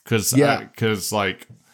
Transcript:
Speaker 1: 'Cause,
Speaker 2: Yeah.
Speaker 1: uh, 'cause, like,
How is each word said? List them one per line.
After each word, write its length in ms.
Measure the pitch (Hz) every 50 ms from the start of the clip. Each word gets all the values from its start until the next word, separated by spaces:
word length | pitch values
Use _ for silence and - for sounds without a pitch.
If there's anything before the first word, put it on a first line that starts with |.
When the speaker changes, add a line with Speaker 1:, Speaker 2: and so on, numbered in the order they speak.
| -
Speaker 1:
'Cause, 280 | - 117 110 92 - 123
Speaker 2:
Yeah. 180 | 135 143 143 127
Speaker 1:
uh, 120 | 98 - - -
'cause, 360 | - 120 110 107 95 90 -
like, 340 | 107 107 98 95 92 - - - - _ _ _